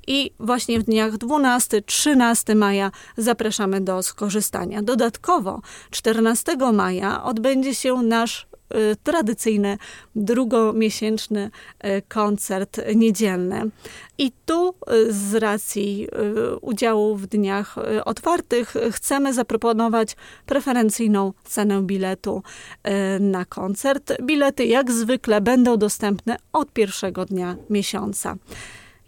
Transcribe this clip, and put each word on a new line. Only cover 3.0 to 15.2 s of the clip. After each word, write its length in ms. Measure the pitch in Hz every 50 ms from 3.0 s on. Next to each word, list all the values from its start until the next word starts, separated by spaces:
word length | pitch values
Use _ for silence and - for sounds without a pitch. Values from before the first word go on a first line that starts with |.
| - - -
zapraszamy 640 | 233 214 240 233 - 220 214 - - 208 190 190 196
do 220 | 190 185 185 185
skorzystania. 760 | 185 - - - 214 202 180 214 202 - - 196 180 - 202 208
Dodatkowo 800 | 208 233 262 220 254 233 - - - - 359 311 190 190 - - - - - - - -
czternastego 800 | - - - 226 226 226 226 226 233 233 - - 339 254 269 247
maja 520 | 214 202 185 185 185 180 190 202 - - -
odbędzie 500 | - 220 220 220 269 269 262 262 277 233
się 200 | - - 262 254
nasz, 520 | 254 240 226 226 226 233 233 - - - _ - - _ - - 220 220 214
y, 40 | 214 -
tradycyjny 760 | - 302 330 330 226 214 226 - - 226 214 202 202 202 202 - - - - - - _ -
drugomiesięczny, 1300 | 220 202 208 240 254 262 220 254 226 220 214 220 220 220 214 - - 214 214 220 220 - - 208 202 202 214 - - - - - - -
y, 180 | 202 196 196 - -
koncert 720 | - 220 208 208 208 202 - - 190 190 202 - - 208 - - 214
niedzielny. 760 | 226 220 226 196 - 220 196 185 180 180 180 202 - 220 220 - - - - - - - - - -
I 140 | 277 247 - _ -
tu, 280 | - 320 339 359 370 359 - - - 240 226 220 226
y, 40 |
z 220 | 208 202